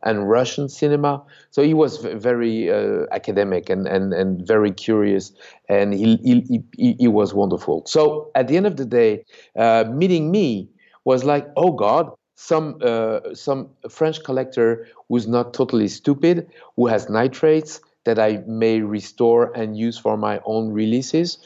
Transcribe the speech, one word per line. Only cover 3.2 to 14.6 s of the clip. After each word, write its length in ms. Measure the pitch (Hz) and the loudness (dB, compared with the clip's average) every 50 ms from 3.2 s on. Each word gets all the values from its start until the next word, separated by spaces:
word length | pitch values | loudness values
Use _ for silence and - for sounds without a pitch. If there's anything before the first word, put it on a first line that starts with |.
| - 113 98 101 101 98 92 87 85 - | -6 -4 -2 0 0 0 -2 -4 -2 -2
and, 160 | 92 95 95 | -4 -2 -2
and, 260 | - 95 95 98 98 | -2 -2 -2 -2 -2
and 340 | 87 90 95 95 92 87 87 | -2 -2 -2 -2 -2 -4 -2
very 260 | 110 110 107 107 101 | 0 2 2 2 2
curious, 600 | 92 - - 117 110 107 104 101 98 98 98 - _ _ - - - _ _ - | -2 -4 -2 0 2 2 2 2 0 0 -2 -6 _ _ -20 -20 -20 _ _ 0
and 240 | 101 101 101 101 101 | 0 0 0 0 -2
he, 220 | 98 110 113 113 | 0 2 2 2
he, 240 | 110 120 127 120 120 | 2 4 2 2 2
he, 220 | 123 - 120 113 - _ - | 2 0 -4 -4 -4 _ -6
he, 200 | - 127 120 117 120 | 0 0 0 2 2
he 100 | 123 117 | 2 2
was 240 | 104 107 101 90 | 4 2 2 0
wonderful. 540 | 101 101 101 95 87 - - - 78 80 - | 0 0 0 0 -2 -2 -2 -4 -4 -4 -4
So 440 | - - 156 151 147 151 151 - - - | 0 2 2 4 2 2 -2 -6 -2 -2
at 140 | 131 127 120 | 0 0 2
the 100 | 151 185 | 2 2
end 80 | 202 | 0
of 100 | 208 160 | 0 -2
the 80 | 139 135 | -4 -6
day, 400 | 110 120 120 117 110 107 92 - _ _ - - _ - | 0 2 4 4 4 2 -2 -8 _ _ -20 -20 _ -4
uh, 280 | - 113 113 113 113 110 113 | 0 2 4 4 2 2 0
meeting 420 | 123 147 185 185 180 160 151 160 | 0 0 0 2 2 2 0 0
me 380 | 190 214 180 131 107 98 92 - _ _ _ _ _ _ - | 0 0 0 0 -2 -4 -6 -10 _ _ _ _ _ _ 0
was 200 | 131 131 127 131 | 0 0 2 2
like, 240 | 147 147 143 - - - | 2 0 0 -2 -4 -2
"Oh 160 | 135 170 180 | 2 2 2
God, 400 | 147 113 101 104 123 160 170 - - _ _ _ _ | 2 2 0 2 2 2 0 -2 -8 _ _ _ _
some, 420 | _ - - 165 160 156 151 - - | _ -4 0 0 0 0 -4 -6 -2
uh, 540 | 127 120 117 113 113 110 110 104 - 107 - | -2 0 0 0 -2 -2 -4 -4 -6 -10 -14
some 360 | - - 143 135 135 110 - _ _ - 117 | -10 -6 -4 -4 -4 -6 -12 _ _ -20 -12
French 340 | - - 160 160 156 156 | -4 -2 -2 -2 -2 -4
collector 640 | - - 131 131 127 131 - 123 | -6 -4 -4 -4 -4 -4 -2 0